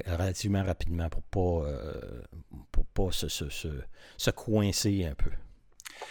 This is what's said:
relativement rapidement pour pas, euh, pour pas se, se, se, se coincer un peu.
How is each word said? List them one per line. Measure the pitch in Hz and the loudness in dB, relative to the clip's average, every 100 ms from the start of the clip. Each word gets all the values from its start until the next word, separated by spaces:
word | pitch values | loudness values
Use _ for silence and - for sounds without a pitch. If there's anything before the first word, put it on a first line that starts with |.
| - | -4
relativement | 85 95 90 104 98 | -2 0 -2 0 0
rapidement | 92 87 - 85 85 | 0 0 0 0 0
pour | - | -2
pas, | - 101 90 85 73 | -2 0 2 2 0
euh, | 69 73 - - 60 - 82 - 64 - | -4 -8 -10 -10 -12 -14 -16 -16 -18 2
pour | - - | 4 4
pas | - 95 | 4 2
se, | - 73 | 2 -2
se, | - 73 | -4 -4
se, | - 80 69 - - - - | -6 -6 -6 -10 -14 -16 -2
se | - | -2
coincer | - - 107 101 - 107 98 | 0 2 2 4 2 2 2
un | 85 69 | 0 2
peu. | - - - - _ - - - - | 2 2 -6 -18 _ -18 -16 -14 -16